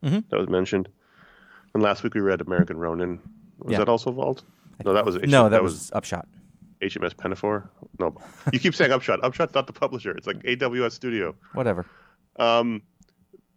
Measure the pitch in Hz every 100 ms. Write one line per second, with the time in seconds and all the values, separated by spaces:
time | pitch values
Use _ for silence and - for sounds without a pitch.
0 | 147 190 226 101 95 92 92 98 92 _
1 | _ _ - _ _ - _ 107 104 98
2 | 117 110 98 90 85 90 90 82 85 82
3 | 90 87 - - - - 120 107 107 117
4 | 123 127 135 131 - _ - - 101 98
5 | 107 90 - 139 113 104 92 80 - 107
6 | - 90 - - _ _ - _ 98 -
7 | 90 - 92 92 104 104 95 _ - -
8 | 87 - - - - 127 147 - 151 131
9 | - 92 123 - - 135 131 - 139 127
10 | 104 87 - 98 123 123 135 123 120 113
11 | 127 113 87 - _ - 123 90 90 -
12 | _ _ _ - 117 117 120 110 - _
13 | _ _ _ - _